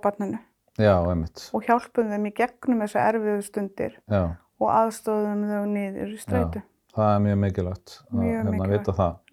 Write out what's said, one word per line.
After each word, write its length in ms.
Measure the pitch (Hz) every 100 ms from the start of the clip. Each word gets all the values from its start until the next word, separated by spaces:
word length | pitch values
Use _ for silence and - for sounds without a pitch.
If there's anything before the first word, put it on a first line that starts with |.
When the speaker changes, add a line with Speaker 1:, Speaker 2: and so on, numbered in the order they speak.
Speaker 1:
barninu. 400 | 202 202 196 220 - _ _ -
Speaker 2:
Já, 160 | 107 92
einmitt. 460 | 87 87 82 - -
Speaker 1:
Og 140 | 220
hjálpum 440 | - 240 - - 220
þeim 180 | 208 208
í 60 |
gegnum 480 | 208 240 - - 233
þessar 340 | 208 208 208
erfiðu 280 | 220 214 208
stundir 520 | 202 - 196 196 - -
Speaker 2:
Já. 200 | - 104 85 85 _
Speaker 1:
og 140 | - 214
aðstoðum 760 | 220 226 220 - 214 214 208
þau 180 | 208 208 208
niður 460 | 208 196 196 202
í 60 | 214
streitu. 420 | - - 82 131
Speaker 2:
Já, 340 | - _ _
það 200 | - 107
er 60 | 101
mjög 180 | 104 101
mikilvægt 560 | 101 95 90 92 - -
að, 200 | - -
Speaker 1:
Mjög 160 | 233 226
Speaker 2:
hérna, 140 | 107
Speaker 1:
mikilvægt. 220 | 95 95
Speaker 2:
vita 180 | 104 104
það. 220 | 95 90 85 _